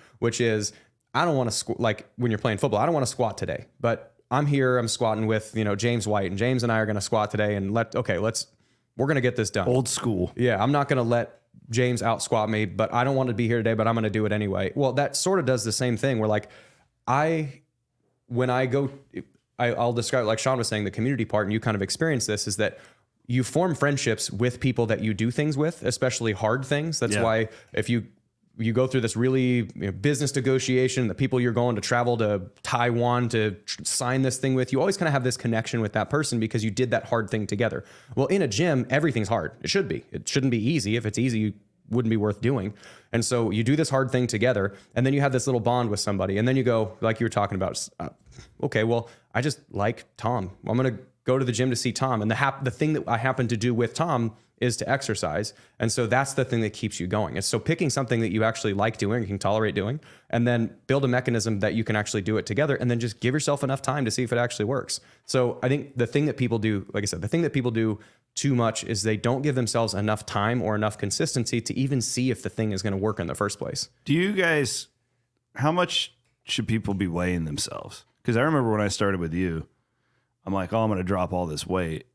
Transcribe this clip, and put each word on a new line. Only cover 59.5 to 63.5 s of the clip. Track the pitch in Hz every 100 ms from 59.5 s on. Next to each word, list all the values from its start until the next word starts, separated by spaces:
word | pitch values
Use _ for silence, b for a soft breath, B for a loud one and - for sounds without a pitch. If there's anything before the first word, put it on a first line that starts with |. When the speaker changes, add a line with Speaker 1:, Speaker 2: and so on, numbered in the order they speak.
| 110 107 101
Speaker 1:
doing, | 101 151 B B B
and | 117 120
then | 120 113 - -
build | 139
a | 135
mechanism | 123 127 117 113 104
that | 104
you | 107
can | 110 107
actually | 104 107
do | 98 107
it | -
together, | 104 147 -
and | 120
then | 117
just | 117 -
give | 120
yourself | 147 143